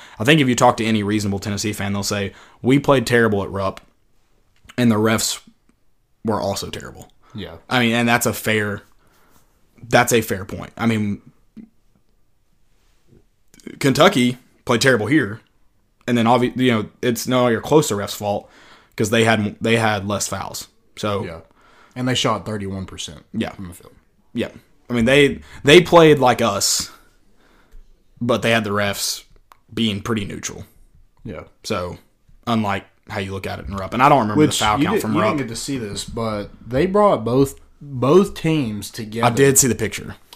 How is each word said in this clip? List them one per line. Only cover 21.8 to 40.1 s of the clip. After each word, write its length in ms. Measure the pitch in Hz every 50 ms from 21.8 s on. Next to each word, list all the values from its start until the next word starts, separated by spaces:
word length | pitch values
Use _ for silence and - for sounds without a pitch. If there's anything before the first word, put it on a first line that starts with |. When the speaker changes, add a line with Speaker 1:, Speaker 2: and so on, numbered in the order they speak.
| _ _ -
Speaker 2:
And 120 | 127 127 127
they 80 | 127
shot 300 | - - 123 110 98 85
thirty-one 400 | 107 107 104 98 95 98 95 92
percent 400 | - 82 80 - - 78 71 - _ -
Speaker 1:
Yeah. 160 | 113 104 -
Speaker 2:
from 160 | - - 95 87
the 60 | 90
field. 200 | - - - - _ _ _ _ _ _ _ -
Speaker 1:
Yeah. 160 | 117 95 - - - - _ _ _ _ -
I 40 | 120
mean, 100 | 120 113
they, 360 | 123 135 143 143 135 - - - - - - -
they 160 | 135 151 180
played 380 | 165 - 170 170 160 156 147 135
like 220 | 131 123 120 117
us, 480 | 117 110 101 98 - - - - - - - - _ _ _ _ _ _ _ _ _ _ _ _ _ _ - - - _ _ _ _ _ _ -
but 200 | 120 120 120 104
they 100 | 107 117
had 120 | 117 117 104
the 60 | 104
refs 540 | 101 104 101 101 98 - - - - - - _ - - _ _ - _ _ _ 107
being 280 | 117 113 110 101 98
pretty 220 | - 120 113 107 98
neutral. 400 | 87 - - - - - - - - _ _ - _ _ _ _ _ _ _ -
Speaker 2:
Yeah. 180 | 110 82 78 - - _ _ -
Speaker 1:
So, 340 | - 110 92 90 90 82 - _ _ _ _ _ _ - _ _ 123
unlike 380 | 117 110 107 101 98 98 - _ _ _ _ -
how 100 | 107 107
you 140 | 98 95 98
look 120 | 95 92
at 140 | 98 95 95
it 80 | - -
in 80 | 101
Rupp. 180 | 98 95 92 110
And 80 | 113
I 60 | 131 147
don't 100 | 147 135
remember 180 | 113 107 107 147
Speaker 2:
Which 180 | 156 - - -
Speaker 1:
the 40 | 110
foul 140 | 107 107 120
Speaker 2:
you 60 | 143
Speaker 1:
count 100 | - -
Speaker 2:
did, 60 | -
Speaker 1:
from 140 | - 110 -
Speaker 2:
you 60 | -
Speaker 1:
Rupp. 80 | 107 107
Speaker 2:
didn't 160 | - 143 127 113
get 40 | 117
to 40 | -
see 160 | - - 139 127
this, 280 | 113 101 101 95 -
but 440 | - - 117 113 110 107 104 101 - - - -
they 200 | 113 120 131 170
brought 400 | 190 190 208 208 202 165 120 110
both, 340 | 113 123 135 139 139 - - - - _ -
both 540 | 151 143 139 123 120 135 156 190 202 196 -
teams 540 | - - 160 160 151 131 110 107 101 98 -
together. 380 | - - 110 107 107 113 117 -
Speaker 1:
I 20 |
did 280 | 139 131 139 139 131 131
see 100 | 139 123
the 80 | 107
picture. 400 | - 110 98 - - - -